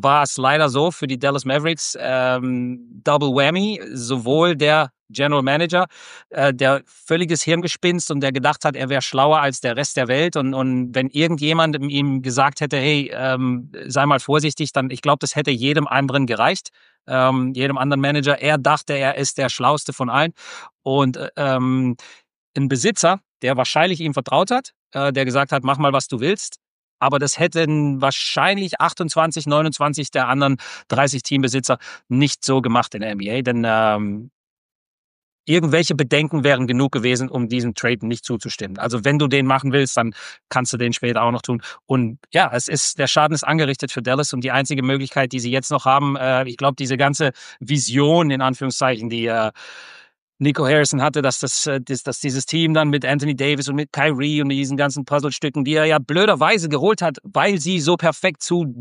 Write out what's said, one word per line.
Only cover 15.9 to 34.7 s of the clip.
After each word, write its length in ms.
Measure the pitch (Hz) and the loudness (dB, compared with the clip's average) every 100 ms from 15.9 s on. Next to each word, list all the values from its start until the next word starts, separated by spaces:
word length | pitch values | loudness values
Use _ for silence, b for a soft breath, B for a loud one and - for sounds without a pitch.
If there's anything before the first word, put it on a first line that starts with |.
| 127 139 135 127 | 0 0 0 0
gereicht, 440 | 110 120 185 - b b b - | 2 0 0 -6 b b b -4
ähm, 460 | 131 131 131 127 | 2 2 2 0
jedem 240 | 127 139 139 | -2 -2 0
anderen 240 | 135 139 | 0 0
Manager. 400 | 139 147 139 143 | 0 0 2 2
Er 160 | 143 151 | 2 2
dachte, 380 | 135 151 - | 2 0 0
er 220 | 143 131 - | -2 -2 -2
ist 200 | 139 - | -4 -2
der 140 | 131 | -4
Schlauste 420 | - 123 147 - | 0 0 0 -4
von 160 | - 123 | -6 -2
allen 240 | 123 165 B B B B _ | 0 0 B B B B _
und, 360 | - 135 135 127 | -2 2 2 0
äh, 100 | - - | -8 -4
ähm, 600 | 143 131 127 131 127 117 B B B _ _ - | -2 0 0 0 0 -4 B B B _ _ -4
ein 120 | 135 | -2
Besitzer, 520 | 131 175 226 165 190 - _ | 0 0 2 2 0 -4 _
der 160 | 123 127 | -2 0
wahrscheinlich 420 | 123 151 175 165 | 0 2 2 0
ihm 140 | 160 | -2
vertraut 360 | 139 123 143 196 | -4 0 0 2
hat, 200 | 247 262 - _ | -2 -4 -14 _
äh, 200 | 135 139 | -4 -2
der 140 | 135 131 | 0 0
gesagt 260 | 131 139 | 0 0
hat, 100 | 143 | 0
"Mach 140 | 131 139 | 0 2
mal, 160 | 147 | 2
was 160 | 135 - | 0 -2
du 120 | 120 | -4
willst", 360 | 139 214 - - _ _ _ _ | -2 -2 -6 -14 _ _ _ _
aber 180 | 139 139 | 0 2
das 200 | 143 - | 0 0
hätten 640 | 170 165 160 151 147 135 | 0 2 0 2 0 0
wahrscheinlich 800 | 135 131 - - 160 202 190 - | 0 0 -4 0 0 0 -4 -2
achtundzwanzig, 640 | 165 - 165 165 160 160 147 | -2 -2 -2 0 0 -2 0
neunundzwanzig 640 | 147 160 139 147 147 139 | 2 2 0 -2 -2 -4
der 180 | 143 123 | -2 0
anderen 280 | 135 139 131 B B - | 2 2 0 B B -4
dreißig 340 | 120 139 139 | 0 2 0
Teambesitzer 540 | - 139 135 131 123 123 B B _ | -2 0 2 0 0 -2 B B _
nicht 380 | 127 143 - - | 2 2 0 0
so 160 | 135 | 2
gemacht 320 | 123 120 120 | 2 2 0
in 80 | 104 | -4
der 80 | 110 | -6
N 80 | 104 | -6
B 120 | 98 | -4
A, 120 | 123 | -4
denn, 200 | 127 120 117 | -2 -2 0
ähm, 640 | 110 110 104 104 101 131 _ _ _ _ | 2 2 0 -2 -6 -10 _ _ _ _